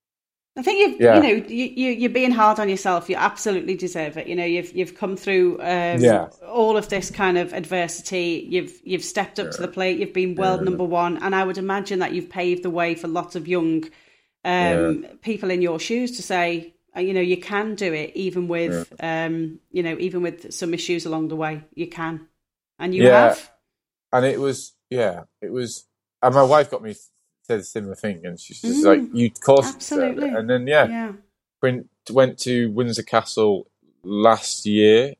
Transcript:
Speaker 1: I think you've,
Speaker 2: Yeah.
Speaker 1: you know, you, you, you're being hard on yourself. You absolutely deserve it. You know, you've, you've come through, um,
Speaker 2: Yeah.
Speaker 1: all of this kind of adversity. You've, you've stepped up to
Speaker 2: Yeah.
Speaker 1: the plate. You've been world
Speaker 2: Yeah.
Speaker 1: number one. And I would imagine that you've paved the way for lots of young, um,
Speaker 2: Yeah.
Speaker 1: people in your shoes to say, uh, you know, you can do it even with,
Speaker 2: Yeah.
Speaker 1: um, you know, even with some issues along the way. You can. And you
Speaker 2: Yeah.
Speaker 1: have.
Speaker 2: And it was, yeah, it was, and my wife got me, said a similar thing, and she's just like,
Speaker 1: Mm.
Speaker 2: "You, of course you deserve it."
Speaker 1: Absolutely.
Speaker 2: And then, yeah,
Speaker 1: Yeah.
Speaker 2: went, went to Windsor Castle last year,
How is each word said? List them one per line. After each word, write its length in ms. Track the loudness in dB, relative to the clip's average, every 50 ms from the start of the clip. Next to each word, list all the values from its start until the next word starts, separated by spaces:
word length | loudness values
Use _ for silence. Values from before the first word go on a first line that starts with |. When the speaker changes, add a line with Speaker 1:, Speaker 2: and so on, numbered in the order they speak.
| _ _ _ _ _ _ _ _ _ _ -10
Speaker 1:
I 60 | -4
think 200 | -2 0 2 4
you've, 200 | 2 2 4 6
Speaker 2:
Yeah. 140 | 6 8 8
Speaker 1:
you 60 | 8
know, 240 | 6 6 4 0 -2
you, 180 | -6 -4 -4 -4
you, 260 | -4 -2 -2 -2 -2
you're 180 | 0 0 0 0
being 200 | 2 2 2 2
hard 300 | 4 4 4 4 4 2
on 80 | 0 -2
yourself. 400 | -2 -2 -2 0 -2 -2 -2 -4
You 80 | -4
absolutely 580 | 0 0 -2 -2 -2 -4 -2 -2 -2 -2 -4 -6
deserve 440 | -4 -6 -6 -6 -6 -8 -6 -8 -10
it. 80 | -8
You 100 | -6 -4
know, 80 | -4 -2
you've, 260 | -2 -2 -2 -4 -6 -4
you've 180 | -6 -6 -6 -6
come 220 | -8 -6 -6 -6
through, 380 | -6 -4 0 2 4 4 2 2 -2
um, 360 | -4 -2 -2 0 0 0 2 4
Speaker 2:
Yeah. 300 | 6 6 6 4 0 -4 -12 _ -14
Speaker 1:
all 300 | -6 0 0 2 2 2
of 140 | 0 0 -2
this 200 | -6 -6 -6 -6
kind 280 | -4 -2 0 2 2 0
of 160 | 0 -2 -6
adversity. 920 | -8 -8 -4 -4 -4 -4 -4 -6 -10 -10 -6 -4 -4 -2 -2 -4 -6 -6 -4
You've, 280 | -4 -4 -4 -6 -14 -16 -8
you've 180 | -6 -6 -6
stepped 360 | -6 -4 -4 -4 -4 -4 -6 -8
up 100 | -8 -6
to 40 | -6 -8
Speaker 2:
Yeah. 80 | -8
Speaker 1:
the 60 | -8
plate. 260 | -4 -2 -2 -2 0 -2
You've 140 | -4 -4
been 220 | -2 -2 -2 -2 -2
world 260 | 0 0 0 0 0
Speaker 2:
Yeah. 40 | 0
Speaker 1:
number 200 | -2 -2 -2 -2
one. 320 | -2 0 0 0 0 -2 -4
And 120 | -4 -2 0
I 80 | 0
would 140 | 0 -2 -4
imagine 440 | -4 -4 -4 -4 -4 -4 -4 -2 -2
that 120 | -2 -2
you've 160 | -4 -6 -6 -8
paved 360 | -6 -4 -2 -2 -2 -2 -4
the 40 | -4
way 260 | -2 -2 0 -2 -2
for 140 | -4 -6 -6
lots 260 | -4 -4 -6 -6 -8
of 140 | -8 -4 -2
young, 360 | 0 0 2 2 0 0 -2 -6 -14 _ _ _ _ _ _ _ _ _ -4
um, 600 | 0 0 2 2 2 2 2 2 0 0 -2 -6
Speaker 2:
Yeah. 40 | -14 -18 -12
Speaker 1:
people 280 | -6 -6 -6 -4 -2 -2
in 120 | 0 0
your 180 | 0 0 -2 -2
shoes 380 | -4 -2 -2 -2 -2 -4 -6 -8
to 40 |
say, 520 | -8 -4 -2 0 0 0 -2 -6 -8 -12 _ _ _ _ -6
uh, 60 | -4
you 140 | -2 0 0
know, 80 | 0
you 160 | 2 0 0 -2
can 360 | -4 -6 -4 -4 -4 -4 -4
do 160 | -4 -4 -4 -4
it 180 | -4 -6 -8 -6
even 320 | -6 -6 -4 -2 -4 -4
with, 460 | -2 -2 -2 -2 -2 -2 -4 -6 -8 -12 -10
Speaker 2:
Yeah. 240 | -6 -4 -4 -4 -2
Speaker 1:
um, 340 | -4 -4 -4 -4 -6 -8 -14 _ _
you 120 | -4 -4
know, 140 | -4 -4 -4 -4
even 220 | -6 -4 -4 -4
with 320 | -4 -4 -6 -8 -14 -14
some 220 | -10 -8 -4 -4 -4
issues 320 | -4 -2 -4 -4 -4 -4
along 220 | -4 -4 -4 -4 -4
the 80 | -4
way. 280 | -4 -4 -6 -6 -8 -12 _ -12
You 120 | -10 -10 -10
can. 400 | -8 -8 -8 -8 -8 -10 -14 _ _ _ _ _ _ _ _ _ _ -8
And 160 | -6 -2 4
you 100 | 8 10
Speaker 2:
Yeah. 240 | 10 10 10 8 6
Speaker 1:
have. 200 | 4 2 -6 -18 _ _ _ _ _ _ _ _ _ _ _ -2
Speaker 2:
And 140 | 0 2 2
it 120 | 2 0 0
was, 340 | -2 -4 -4 -6 -10 -18 _ _ _ -6
yeah, 320 | -2 -2 0 -2 -2 -6 -12 _ _ -14
it 100 | -12 -8
was, 360 | -6 -6 -6 -8 -10 -14 -18 _ _ _ _ _ _ 0
and 120 | 2 4 6
my 80 | 6
wife 280 | 6 8 6 6 4 2
got 120 | -2 -8
me, 120 | -8 -10 -12 -14 -16 _ _ _ _ _ _ _ _
said 140 | -4 -4 -4
a 60 | -4
similar 320 | -6 -10 -10 -8 -10 -10
thing, 280 | -8 -6 -8 -6 -6 -10
and 140 | -14 -14 -14
she's 240 | -16 -20 -14 -8
just 220 | -4 -2 0 2 2
like, 160 | 2 2 0
Speaker 1:
Mm. 160 | -4 -6 -2
Speaker 2:
"You, 100 | -2 -2
of 140 | -2 -2 -2
course 260 | 2 4 4 6 4 2
you 60 | -4 -10
deserve 180 | -8 -4 -2 -2
it." 60 | -2 -2
Speaker 1:
Absolutely. 180 | -2 -4 -4 -4 -4 -4
Speaker 2:
And 100 | -2 -2
then, 180 | -2 -2 0 2
yeah, 180 | 4 4 4 2
Speaker 1:
Yeah. 240 | 0 -6 -8 -8 -12 -14 _ _ _ _ _ _ _ -2
Speaker 2:
went, 280 | -2 -2 -2 -2 -8 _ _ _ -8 0
went 300 | 4 4 4 4 2 -4
to 300 | -4 -2 0 0 0 0
Windsor 320 | 0 -2 -2 -2 -2 -6
Castle 640 | -4 0 0 0 0 0 0 2 2 2 2 0 -4 _ _ _ _ _ _ _ -8
last 600 | -4 0 4 6 6 6 4 0 -8 -8 -6 -2
year, 500 | 0 4 6 8 8 8 6 4 2 -4